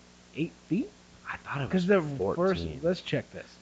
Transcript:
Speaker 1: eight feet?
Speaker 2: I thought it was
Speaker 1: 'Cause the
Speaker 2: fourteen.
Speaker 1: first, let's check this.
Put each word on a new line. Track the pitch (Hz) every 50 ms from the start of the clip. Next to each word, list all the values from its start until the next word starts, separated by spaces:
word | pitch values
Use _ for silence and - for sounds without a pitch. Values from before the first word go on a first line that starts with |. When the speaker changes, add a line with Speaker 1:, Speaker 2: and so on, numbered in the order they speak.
| - - - - - - -
Speaker 1:
eight | - 160 - - - - -
feet? | 160 208 320 415 - - - - - - - -
Speaker 2:
I | - -
thought | - - - 143
it | 135
was | -
Speaker 1:
'Cause | - 185 175 180
the | 208 190
Speaker 2:
fourteen. | 156 147 139 131 92 98 - - 175
Speaker 1:
first, | 190 185 156 - 80 147 135 151
let's | 170 185 -
check | - - 156 131 104 -
this. | - - - - - -